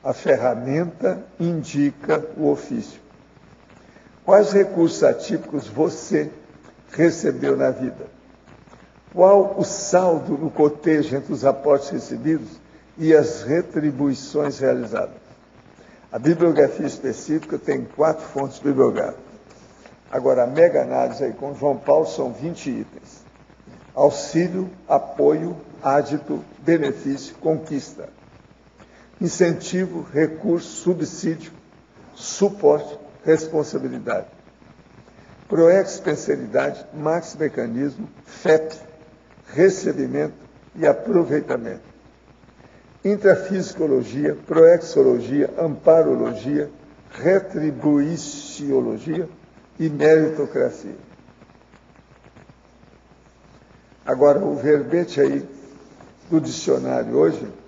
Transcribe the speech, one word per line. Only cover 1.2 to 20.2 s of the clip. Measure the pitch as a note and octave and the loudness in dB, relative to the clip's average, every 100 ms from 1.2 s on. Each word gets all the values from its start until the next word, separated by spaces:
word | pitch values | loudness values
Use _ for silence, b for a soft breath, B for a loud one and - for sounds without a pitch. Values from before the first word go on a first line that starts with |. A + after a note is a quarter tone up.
| - - | -10 -6
indica | E3+ E3 B2 C#3 C#3+ C3+ - D#3 - - | -4 -4 -4 0 0 -2 -2 -2 -2 -2
o | D3 | 0
ofício. | C#3+ - A#2+ G#2 - - - _ _ - - _ b b b b b | 0 -4 -8 -8 -18 -20 -20 _ _ -20 -20 _ b b b b b
Quais | - G3 G3+ | 4 6 6
recursos | G3 F#3+ E3+ E3 - | 4 2 2 0 4
atípicos | C#3 - - A3+ - D3 - | 2 2 -4 -8 -6 -8 -8
você | A#2+ E3 - - D3+ D3+ - - - - - - | -2 -2 -2 -4 -2 -2 -10 -20 -20 -20 -20 -14
recebeu | - E3 D#3+ - B2+ C#3 | 2 2 2 -4 -2 -2
na | C3+ C3 | 0 0
vida? | B2 B2+ - - - _ - - - - b b b _ | -2 -6 -8 -18 -20 _ -20 -20 -20 -20 b b b _
Qual | F3 F#3 G3+ F#3+ - | 4 8 8 4 0
o | |
saldo | E3+ - - F3+ F#3 D#3+ B2+ C#3+ | -4 -6 0 2 4 0 -2 -4
no | D#3 | -4
cotejo | - D3 D3 E3 D#3 C3+ C3+ | 2 2 2 0 0 0 -4
entre | - | -6
os | C3 | 0
aportes | C3 C3+ D3 C#3 - | 0 0 2 2 0
recebidos | C3 - A#2+ C#3 D#3+ - - b b b - | -10 -8 -6 -2 -4 -4 -18 b b b -4
e | D#3+ | 6
as | D#3 - - | 6 6 -4
retribuições | A#2+ D#3+ F3+ F3 D3+ C3 C#3+ B2+ - D3 D3 B2+ | -2 -2 -2 -2 -4 -2 -2 -2 -6 -4 -4 -2
realizadas? | C3+ B2+ A#2 G#2+ F2+ - - - _ - - b b b b | 0 0 -4 -6 -6 -10 -20 -20 _ -20 -20 b b b b
A | A2+ | -2
bibliografia | C3 E3 E3+ D3 C#3 - C#3+ | 0 2 2 4 2 0 -8
específica | - C3+ A2+ - D#3 - D3+ | -6 -6 -6 -4 -6 -4 -8
tem | - C#3 | -4 -4
quatro | A#2 - D#3+ D#3 | -6 0 0 0
fontes | - C#3 C#3 - | -6 -6 -6 -4
bibliográficas. | C#3+ C3 B2 G#2 - - - - - B B B B B _ | -2 4 2 2 -6 -8 -20 -20 -20 B B B B B _
Agora, | C3 | -2